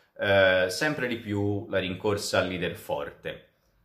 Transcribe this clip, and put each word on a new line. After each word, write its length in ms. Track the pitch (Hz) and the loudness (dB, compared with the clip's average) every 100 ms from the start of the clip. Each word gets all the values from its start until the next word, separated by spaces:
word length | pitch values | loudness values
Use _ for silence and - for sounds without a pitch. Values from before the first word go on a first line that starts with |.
| _ - | _ -4
eh, 480 | 104 98 95 92 92 | 2 6 6 6 2
sempre 380 | - 151 143 123 | 0 -2 -2 -4
di 80 | 110 | -4
più 500 | 104 101 101 101 - | -4 -2 0 -2 -2
la 100 | 98 | -2
rincorsa 600 | 92 95 107 98 - 98 | -2 -2 -2 -2 0 0
al 100 | 92 | 0
leader 260 | 92 87 - | -2 -4 -6
forte. 720 | - - 73 - 80 - - _ _ _ | -6 -6 -6 -10 -12 -12 -16 _ _ _